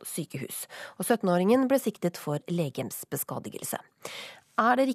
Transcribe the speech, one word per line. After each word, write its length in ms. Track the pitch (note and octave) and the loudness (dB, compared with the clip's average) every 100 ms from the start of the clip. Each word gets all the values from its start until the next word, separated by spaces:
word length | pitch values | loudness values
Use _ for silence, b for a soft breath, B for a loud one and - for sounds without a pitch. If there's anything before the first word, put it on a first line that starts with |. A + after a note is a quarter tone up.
| - | -6
sykehus. 560 | - D3+ C#3 - - - B B B | -8 -8 -8 -10 -10 -12 B B B
Og 80 | F#3 | 0
syttenåringen 640 | A3+ F#3+ F3 F#3 B3+ B3+ | 2 4 4 6 6 6
ble 100 | C4+ | 2
siktet 380 | A3+ - F3 - | 2 -2 -2 -2
for 240 | - D3 - | -4 -4 -2
legemsbeskadigelse. 1400 | F3 D3 C3 A#2+ - - C3+ - B2+ - - - - - _ B B B B B - | -2 -2 -4 -8 -8 -8 -6 -6 -6 -8 -10 -8 -8 -10 _ B B B B B 2
Er 120 | A3 B3 | 4 6
det 100 | C4+ | 4